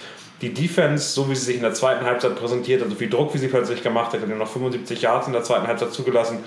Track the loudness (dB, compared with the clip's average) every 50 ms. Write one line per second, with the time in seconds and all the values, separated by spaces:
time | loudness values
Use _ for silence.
0 | -14 -16 -18 -18 -20 -20 -12 -8 -8 -6 -2 -2 -2 0 2 4 4 4 2 0
1 | 0 -2 0 0 0 0 0 -2 0 -2 0 0 0 0 2 2 2 2 2 2
2 | 2 0 0 2 2 0 0 0 -2 -2 -2 -2 2 2 2 2 2 0 -2 -4
3 | -2 0 2 2 2 2 0 -2 -2 2 2 2 0 0 -2 -2 -2 0 0 0
4 | 0 0 -2 -4 -2 -4 -2 -4 -4 -4 -4 -2 -2 -2 -2 -4 -4 -6 -4 0
5 | 2 2 2 2 0 0 0 -2 2 2 2 2 2 0 0 0 -2 -2 -4 -2
6 | -2 2 2 2 2 2 -2 -4 -8